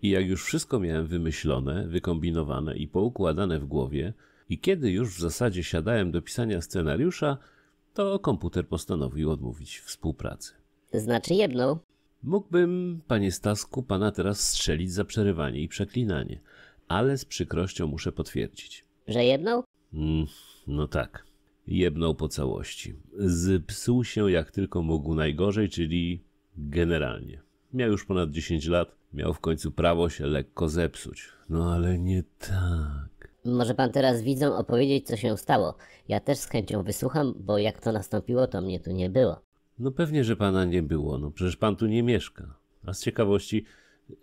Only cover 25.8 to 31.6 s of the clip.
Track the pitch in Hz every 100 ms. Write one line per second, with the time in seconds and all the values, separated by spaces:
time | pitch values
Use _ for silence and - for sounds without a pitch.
25.8 | 82 87 85 87 - _ _ 85 73 76
26.8 | 85 82 69 53 - - _ _ _ 127
27.8 | 120 104 - 92 85 76 - 85 76 87
28.8 | 85 _ _ 73 80 80 - 80 80 71
29.8 | 85 85 85 - 71 73 67 - 82 80
30.8 | 82 - - - - - - 82